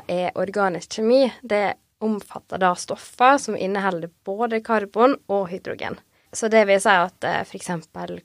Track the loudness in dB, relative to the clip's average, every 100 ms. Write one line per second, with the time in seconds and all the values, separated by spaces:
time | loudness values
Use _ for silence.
0 | -2 -4 -4 -4 -6 -2 -2 -4 -10 -4
1 | 2 4 4 -2 -4 -2 -2 -4 _ _
2 | -4 -4 -6 -16 -12 0 0 0 -4 -10
3 | -10 2 4 4 0 -4 -4 -2 -2 -4
4 | -8 -12 -10 -4 -2 -2 0 -2 0 2
5 | 2 2 -2 -2 -2 -8 -10 -8 -8 -10
6 | _ _ _ -6 2 4 6 4 4 4
7 | 2 -2 -4 -4 -6 -10 -8 -8 -8 -14
8 | -12 -12